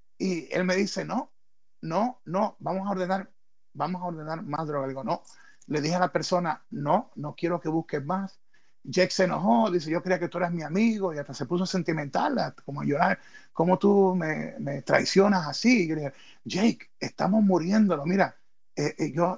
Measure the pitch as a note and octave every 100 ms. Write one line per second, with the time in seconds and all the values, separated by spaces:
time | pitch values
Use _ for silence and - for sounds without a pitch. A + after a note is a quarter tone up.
0 | - - F#3+ E3+ - - F#3 F#3 G3+ F#3+
1 | D3+ G3+ - - - - - - D#3+ E3+
2 | A#3+ - - F#3 G#3 - D3 F#3+ G3 F#3
3 | F3+ G3 - - - - - - D3+ F3+
4 | F3+ D#3+ D#3 D#3+ C#3+ D3 D3+ C#3+ C3+ C3+
5 | B2+ E3 - - - - - D3 D3 F3+
6 | F3+ E3 D#3 F3+ E3 - - F#3 D3 F3
7 | - - D3 - E3+ F3 D#3+ D#3+ D#3+ D3
8 | C#3 F#3+ G3 - - - - - - F3+
9 | F#3 - F3+ D3+ F#3+ A#3 A3 F3 D3+ E3
10 | F#3 F3 E3+ E3+ F3 E3+ D3 F3+ A#3 G#3+
11 | F#3+ D3 C#3+ C3 C3+ F3 F#3 F3+ E3 D#3
12 | C#3+ F3+ C#4+ A#3+ D3 - - C#3 C#3+ C#3+
13 | E3 - - - - - E3+ F#3 G3+ G3+
14 | F#3+ F#3 D#3+ D3+ D3+ D#3 D3 C#3+ - C#3+
15 | - F#3+ G3+ F#3+ D3+ - A#3 B3 E3 D#3
16 | C#3 - - - - F3+ A3 - - -
17 | E3+ - E3+ A3 G3+ F3 E3+ G#3+ G#3 D#3
18 | D3 G3 E3 - - - - - D3 -
19 | D3+ C#3+ F3